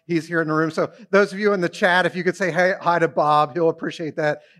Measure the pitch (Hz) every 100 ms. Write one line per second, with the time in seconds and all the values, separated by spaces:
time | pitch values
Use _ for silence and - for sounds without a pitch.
0 | - 165 160 170 156 156 160 160 156 -
1 | 226 196 202 190 208 202 170 175 196 180
2 | 170 180 175 170 185 156 180 190 165 170
3 | 160 165 151 151 151 156 165 160 175 151
4 | 160 165 151 147 - _